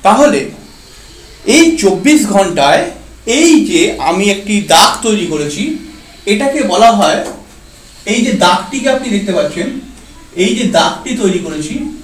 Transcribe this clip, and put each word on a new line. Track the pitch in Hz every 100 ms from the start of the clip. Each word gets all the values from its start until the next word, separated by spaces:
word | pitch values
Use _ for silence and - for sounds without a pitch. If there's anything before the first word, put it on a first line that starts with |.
তাহলে | 196 226 294 - - - - - - - - - - - - 277
এই | 330 -
চব্বিশ | 196 175 190 302 202
ঘন্টায় | 196 185 156 139 147 - - - - -
এই | 262 330 311 -
যে | 170 - - 139
আমি | 180 202
একটি | 196 - 208 -
দাগ | 165 196 - 226
তৈরি | 208 165
করেছি, | 151 147 147 277 - - - - - -
এটাকে | 208 277 285 254
বলা | 180 226 208
হয়, | 160 - - - - - - - - - -
এই | 233 -
যে | 202
দাগটিকে | - - - 269 269
আপনি | - 240
দেখতে | 202 190
পাচ্ছেন, | 170 147 175 254 - - - - - - 175
এই | 202 226
যে | 202 330
দাগটি | - - 269 247
তৈরি | 196 175 160
করেছি | 151 151 - - -